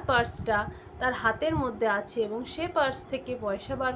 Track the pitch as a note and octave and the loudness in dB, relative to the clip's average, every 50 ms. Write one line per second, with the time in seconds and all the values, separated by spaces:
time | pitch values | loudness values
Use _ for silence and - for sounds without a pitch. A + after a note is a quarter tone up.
0 | - - C4 A#3+ A#3 A#3 - - - A3+ G#3+ G#3 G#3+ - - - - - - - | 4 4 4 4 4 2 -2 -4 0 2 2 2 2 -2 -6 -12 -14 -16 -8 -2
1 | B3 B3+ B3 - - A3+ A3 A3 D4 D#4+ D#4+ D#4 C4+ B3 A3 G#3 A3+ A3 G3+ G3+ | -2 0 0 2 2 2 2 4 2 2 2 2 0 0 0 2 2 2 4 2
2 | G#3 - - A#3+ A3 G#3 G#3+ A#3 B3 - - - E4 F4 - E4 C#4+ C4+ B3+ - | 0 -2 -2 -2 0 0 -2 -4 -6 -6 -4 -4 -4 0 2 2 2 2 2 -2
3 | - - C4+ B3+ - B3+ B3 A#3 G#3+ G#3 G3 G3+ - - C4+ B3+ C4 C4 B3+ | -6 -6 -6 -6 -4 -6 -6 -4 -2 -2 -2 -4 -4 -4 -4 -2 0 0 -2